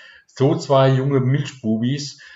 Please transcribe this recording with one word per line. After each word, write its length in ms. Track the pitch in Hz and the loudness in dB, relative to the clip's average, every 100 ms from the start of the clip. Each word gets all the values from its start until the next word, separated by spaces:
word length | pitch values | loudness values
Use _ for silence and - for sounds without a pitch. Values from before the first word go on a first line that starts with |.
| - - _ | -20 -20 _
so 280 | - 135 170 | -2 0 0
zwei 340 | - 135 135 | 2 4 4
junge 300 | 131 139 135 | 2 0 0
Milchbubis 1000 | 123 139 - - 110 110 120 143 - - - | 0 -2 -4 -6 -4 -2 -2 -4 -8 -14 -20